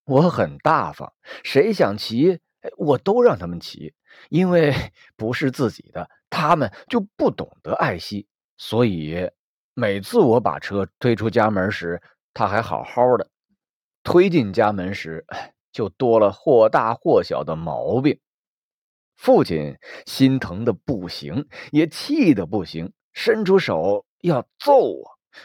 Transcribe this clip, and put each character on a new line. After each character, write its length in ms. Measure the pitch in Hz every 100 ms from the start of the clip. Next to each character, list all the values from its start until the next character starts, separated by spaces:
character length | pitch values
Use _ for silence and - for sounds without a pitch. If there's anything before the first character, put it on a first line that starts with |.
| -
我 240 | 135 175
很 280 | 120 85 71
大 320 | - 156 87
方， 220 | - - _ - -
谁 300 | - - 202
想 220 | 196 120 107
骑， 440 | - 113 170 175 _ _
哎， 100 | - -
我 200 | 170 170
都 240 | 190 233
让 160 | 240 101
他 80 | 87
们 140 | 85
骑， 340 | - - 76 - _ - -
因 200 | 165 185
为 240 | 175 147 135 - _ _ _
不 160 | 110
是 180 | 123 135
自 180 | 123 117
己 220 | - _
的， 180 | - - _ _
他 260 | - 160 170
们 160 | 117 - -
就 140 | 240 202 -
不 120 | 269
懂 280 | - - _
得 120 | -
爱 240 | 220 156 90
惜。 300 | - - - _ _ _
所 280 | - 110 120
以 440 | 87 76 87 90 - _ _ _
每 260 | - 110 98
次 200 | 98 233
我 200 | 143 117
把 180 | 101 69
车 300 | - 101 95 _
推 180 | 123 110
出 120 | 110
家 220 | 113 110
门 180 | 98 95
时， 320 | 98 85 87 - _ _
他 140 | - 104
还 140 | 104
好 200 | 110 62
好 360 | - - 127 113
的； 120 | - _ _ _ _ _ _ _
推 260 | - 175 196
进 240 | 165 104
家 180 | 92 107
门 220 | 101 92
时， 320 | 98 80 80 -
哎， 260 | - - _ _
就 160 | - 101
多 280 | - 127 113
了 140 | 104
或 380 | 98 - 123 107
大 240 | 143 113
或 280 | 117 170 110
小 220 | - 69
的 140 | 73 80
毛 420 | 82 64 65 117
病。 180 | 139 123 _ _ _ _ _ _ _ _ _ _
父 260 | - 240
亲 320 | 135 80 73 69 - - -
心 340 | - 131 131
疼 240 | 95 90
得 80 | 117
不 380 | 160 - 113 87
行， 400 | - 73 101 - - -
也 120 | 151 165
气 460 | - - 311 196
得 120 | 104 82
不 180 | 104
行， 300 | 82 80 85 - _
伸 320 | - - 220
出 160 | 185 190
手 460 | 131 82 90 101 - _
要 260 | 175 135 - _
揍 200 | 285 277
我。 420 | 143 69 - _ _ -